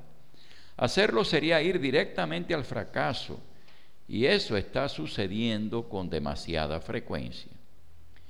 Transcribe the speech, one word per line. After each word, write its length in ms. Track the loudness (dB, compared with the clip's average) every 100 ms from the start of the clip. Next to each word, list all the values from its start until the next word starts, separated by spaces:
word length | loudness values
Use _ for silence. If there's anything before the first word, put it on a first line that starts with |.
| -10 -10 -10 -10 -10 -10 -10 0
Hacerlo 480 | 2 6 6 6 4
sería 380 | 4 6 6
ir 160 | 6 4
directamente 720 | 4 4 2 0 -2 -2 0
al 100 | 0
fracaso, 760 | 0 -4 -2 0 0 0 -4 -8 -10 -12 -12 -12 -12 -12 -4
y 180 | 2 4
eso 300 | 4 4 0
está 320 | 0 0 0
sucediendo 1040 | -2 -4 -2 0 2 0 0 0 -2 -2
con 220 | -4 -2
demasiada 680 | 0 0 -2 -2 0 0 -2
frecuencia. 720 | -2 -4 -2 -4 -4 -6 -8 -10 -10 -10 -10 -10 -12 -12